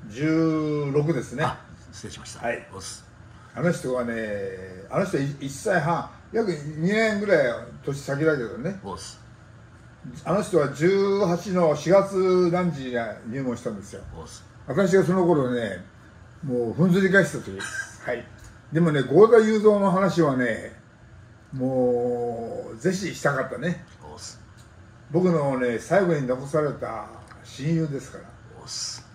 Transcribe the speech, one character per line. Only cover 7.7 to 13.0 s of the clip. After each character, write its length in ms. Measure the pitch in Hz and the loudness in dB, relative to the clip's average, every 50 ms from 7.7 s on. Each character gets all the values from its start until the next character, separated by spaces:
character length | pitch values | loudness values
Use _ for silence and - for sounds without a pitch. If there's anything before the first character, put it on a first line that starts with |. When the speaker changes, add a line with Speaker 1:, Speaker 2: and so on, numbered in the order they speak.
| - - - | -16 -12 -8
Speaker 1:
年 160 | - 135 - | -6 -6 -6
先 240 | - - 139 143 156 | -4 -4 -2 2 2
だ 140 | 160 156 139 | 2 2 2
け 60 | 120 | -2
ど 140 | 107 92 101 | -6 -8 -6
ね。 200 | 127 175 202 196 - | -6 -6 -8 -8 -10
Speaker 2:
お 100 | 107 90 | -12 -12
っ 40 | 85 | -10
す。 220 | - - - - - - - - - - - - - - - - - - - - - 139 - - - | -12 -16 -16 -18 -20 -20 -20 -20 -20 -20 -20 -20 -20 -20 -20 -20 -20 -20 -20 -18 -16 -16 -16 -12 -6
Speaker 1:
あ 100 | - 165 | -2 -2
の 80 | 202 | -2
人 180 | 202 - - 165 | -2 2 2 2
は 100 | 139 135 135 | 2 2 -2
十 460 | - 151 180 196 196 196 202 196 196 208 | 2 2 4 4 4 4 2 2 2 2
八 220 | 175 170 170 - 214 | 2 0 -2 -2 -2
の 280 | 185 180 175 160 147 | 0 2 4 2 2
四 140 | - - 156 | 2 2 4
月 600 | 185 196 190 196 196 190 185 185 185 180 180 175 170 | 6 6 6 4 0 0 2 4 4 4 4 4 2
何 180 | 175 180 175 | 2 0 0
時 200 | 151 139 135 127 | -2 -2 -6 -4
に 40 | 123 120 | -4 -4